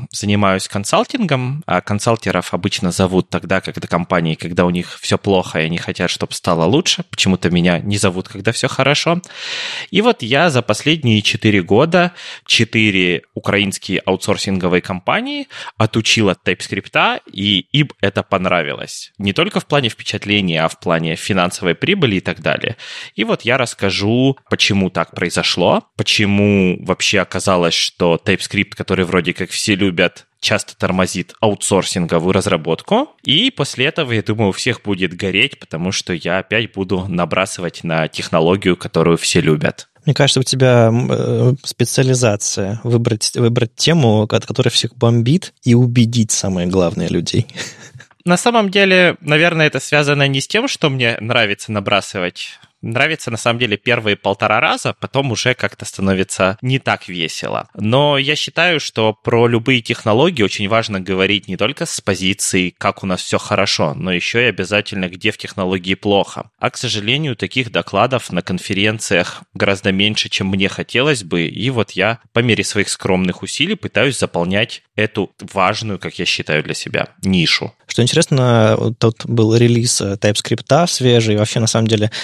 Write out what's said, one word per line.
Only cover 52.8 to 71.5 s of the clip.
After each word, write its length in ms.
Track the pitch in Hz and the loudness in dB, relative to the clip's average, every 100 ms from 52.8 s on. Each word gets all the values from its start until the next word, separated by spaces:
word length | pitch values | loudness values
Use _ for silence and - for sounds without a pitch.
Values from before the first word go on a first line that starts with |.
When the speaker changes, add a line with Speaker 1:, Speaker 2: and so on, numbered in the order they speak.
Speaker 1:
Нравится, 500 | 110 117 147 156 - | -6 -2 0 -2 -6
на 80 | 113 | -4
самом 200 | 120 117 | -2 0
деле, 200 | 123 101 | 0 -2
первые 360 | - 120 107 | 0 0 0
полтора 460 | 101 98 101 107 110 | 0 0 0 2 2
раза, 340 | 156 254 127 - | 2 0 -4 -6
потом 340 | - 131 139 | -4 -2 -2
уже 220 | 110 123 | 0 -2
как-то 320 | 127 101 - - | -2 -4 -6 -14
становится 720 | - 98 95 95 - 95 98 | -4 0 2 0 0 0 0
не 180 | 127 131 | -2 -2
так 300 | - 101 - | 0 -2 -4
весело. 600 | 90 80 - 53 53 - | -6 -6 -4 -6 -6 -8
Но 440 | - 107 127 147 139 | -6 0 2 2 2
я 180 | 135 151 | 0 -2
считаю, 420 | - - 180 156 | -4 0 0 0
что 360 | - - 110 | -4 0 0
про 320 | 104 - 120 120 | 0 0 4 4
любые 340 | 117 117 127 | 2 2 0
технологии 640 | - 117 113 107 165 151 | 0 -4 0 4 2 2
очень 260 | 98 - 101 | 0 0 -2
важно 320 | 110 110 98 | 0 0 -4
говорить 480 | 92 92 98 104 - | -2 0 2 0 -2
не 80 | 92 | -2
только 300 | 107 143 170 | -2 -2 -6
с 160 | - | -6
позиции, 720 | - 90 92 98 - 95 90 - | -4 0 0 0 0 0 0 -2
как 260 | 101 - | -4 -2
у 40 | 98 | -4
нас 160 | 90 | -4
все 160 | - 101 | -2 -4
хорошо, 560 | - 101 98 - 87 | -2 -2 0 0 -2
но 180 | 69 87 | -2 -4
еще 280 | 87 - 117 | -4 -2 0
и 40 | |
обязательно, 640 | 123 92 90 104 104 101 90 | 0 0 -2 -2 -2 -6 -8
где 220 | 90 107 | -4 -4
в 80 | - | -4
технологии 560 | - - 92 95 90 | -8 -6 -2 -2 -2
плохо. 560 | 95 104 101 90 - - - | -2 2 2 2 -4 -14 -6
А, 100 | - | -6
к 60 | - | -4
сожалению, 600 | 123 107 101 135 156 120 | -6 -4 -2 -2 -2 -4
таких 360 | 92 - 117 | -6 -4 -4
докладов 580 | 85 87 98 120 127 - | -2 -2 0 2 0 -4
на 100 | 90 | -6
конференциях 1000 | - 92 - 95 104 110 - 90 90 - - | -4 -4 -4 -2 -2 -2 0 0 0 -6 -12
гораздо 380 | - 101 98 101 | -4 0 0 0
меньше, 360 | 95 104 104 - | 2 0 0 -4
чем 200 | - 95 | -4 -2
мне 200 | 98 95 | 0 0
хотелось 560 | - 85 117 143 131 | -2 -4 0 2 0
бы. 220 | 87 87 | -2 -2
И 240 | 80 | -2